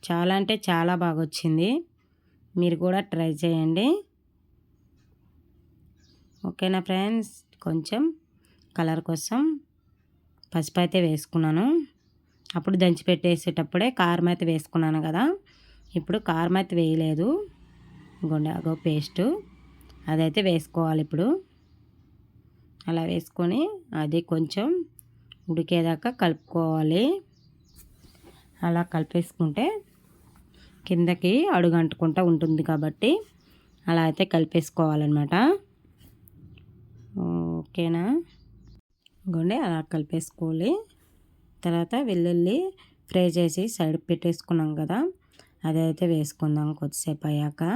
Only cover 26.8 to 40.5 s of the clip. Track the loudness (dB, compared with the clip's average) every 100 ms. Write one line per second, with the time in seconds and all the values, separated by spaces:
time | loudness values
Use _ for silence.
26.8 | 2 2 2 -2 -6 _ _ _ _ -20
27.8 | -20 -20 -20 -20 -20 -20 _ _ -2 0
28.8 | 0 -4 -2 -2 -4 -2 -2 0 -2 -2
29.8 | -10 _ _ _ -20 -20 -20 -20 -20 -20
30.8 | -2 0 2 2 2 2 2 4 4 4
31.8 | 2 0 0 2 4 4 2 0 0 -2
32.8 | -2 0 0 0 -2 _ _ _ _ _
33.8 | 0 2 2 2 0 2 2 0 -2 0
34.8 | 0 2 2 2 2 2 4 2 -4 _
35.8 | _ _ -20 -20 -20 -20 -20 -20 -20 -20
36.8 | -20 -20 -14 -6 -2 -2 -2 -4 -6 -4
37.8 | -2 0 0 0 -2 -18 -20 -20 -20 -20
38.8 | _ _ _ _ -4 -2 0 0 0 -2
39.8 | -2 -4 -2 -4 -6 -6 -4